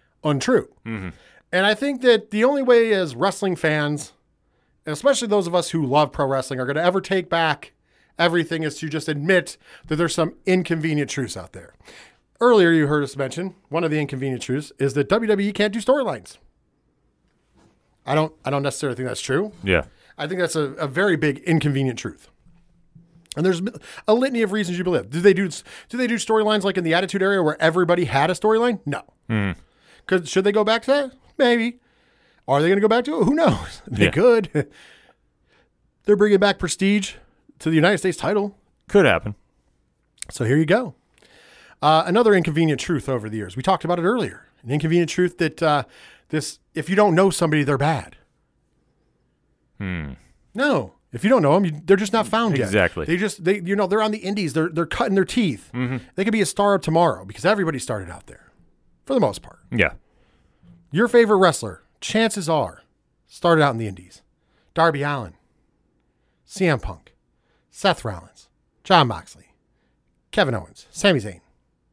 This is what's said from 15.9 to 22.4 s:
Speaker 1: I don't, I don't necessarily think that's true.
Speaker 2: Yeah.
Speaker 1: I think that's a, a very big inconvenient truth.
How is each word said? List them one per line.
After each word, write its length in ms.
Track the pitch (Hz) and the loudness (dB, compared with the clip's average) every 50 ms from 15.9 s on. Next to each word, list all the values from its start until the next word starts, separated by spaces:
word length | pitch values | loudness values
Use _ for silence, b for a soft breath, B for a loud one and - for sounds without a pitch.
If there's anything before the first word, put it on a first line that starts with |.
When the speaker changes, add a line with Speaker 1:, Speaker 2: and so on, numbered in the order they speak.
| 269 294 254 202 139 107 90 - - _ _ _ _ _ _ _ _ _ _ _ _ _ _ _ _ _ _ _ _ _ _ _ _ _ _ _ _ _ _ _ _ _ - | 0 0 0 -4 -6 -8 -10 -18 -20 _ _ _ _ _ _ _ _ _ _ _ _ _ _ _ _ _ _ _ _ _ _ _ _ _ _ _ _ _ _ _ _ _ -6
Speaker 1:
I 120 | - 139 | -2 0
don't, 180 | 156 156 156 156 _ - | 0 0 -2 -6 _ -6
I 60 | 131 | -4
don't 140 | 139 143 139 | -4 -2 -2
necessarily 320 | 139 - - - 135 120 | -4 -4 -4 -4 -6 -4
think 120 | 120 131 | -4 -6
that's 140 | 123 117 - | -8 -6 -8
true. 300 | - - 131 160 208 214 175 - 170 | -6 -2 -2 -2 -2 -4 -8 -6 0
Speaker 2:
Yeah. 200 | 98 92 80 - - b b b b b b | 2 2 2 2 -2 b b b b b b
Speaker 1:
I 60 | 147 | -8
think 140 | 151 190 180 | -6 -4 -2
that's 160 | 175 160 - | -2 -2 0
a, 160 | 160 147 135 135 | -2 -2 -4 -4
a 120 | - 160 | -6 -6
very 280 | 135 127 160 196 202 170 | -4 -2 0 0 2 2
big 240 | 143 156 147 135 - | 2 0 -2 -2 -2
inconvenient 600 | - 175 165 160 - 147 135 139 135 127 117 - | -2 0 0 2 2 0 0 0 0 -2 -4 -4
truth. 320 | - 110 - - - _ _ _ | -8 -12 -12 -12 -20 _ _ _